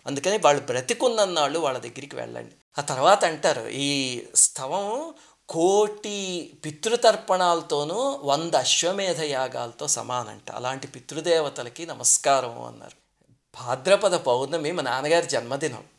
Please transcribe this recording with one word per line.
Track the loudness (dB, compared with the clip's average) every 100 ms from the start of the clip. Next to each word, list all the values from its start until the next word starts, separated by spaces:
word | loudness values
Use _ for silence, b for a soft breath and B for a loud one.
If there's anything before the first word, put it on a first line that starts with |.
| -8
అందుకని | -4 0 4
వాళ్ళు | 4 4
బ్రతికున్నన్నాళ్ళు | 2 -4 -2 0 2 2 2 2 0 0
వాళ్ళ | -2 -2
దగ్గరికి | -8 -14 -14 -12
వెళ్ళండి. | -10 -10 -14 _ _ -8
ఆ |
తర్వాత | -4 2 6 6 4
అంటారు, | 0 0 0 -4
ఈ | -4 -2 0 -2 -6 -2 2
స్థవం | 2 2 -6 -4 -4 -6 -8 -14 b b -8
కోటి | 2 4 4 2 -2 -8 -6 -6 -6 -8 -12 -12
పితృతర్పణాలతోనూ | -6 -2 4 4 4 2 2 4 2 0 -2 -2 -2 -2 -2
వంద | 0 0 2
అశ్వమేధ | 2 2 0 0 0 -2 -2
యాగాలతో | -2 -2 -2 -4 -8 -8 -4
సమానంట. | -4 -2 -4 -4 -10 -14
అలాంటి | -8 -6 -6 -10
పితృదేవతలకి | -16 -12 -4 2 2 2 -4 -12 -10 -12
నమస్కారం | -2 2 2 4 4 2 -6
అన్నారు. | -12 -14 -20 -20 _ _ _ _ _ -12
భాద్రపద | -6 -2 2 4 4 2
పౌర్ణమి | 2 0 0 -4 -4
మా | -4
నాన్నగారి | -2 -2 2 2 2
జన్మదినం. | -2 -4 -4 -6 -8 -18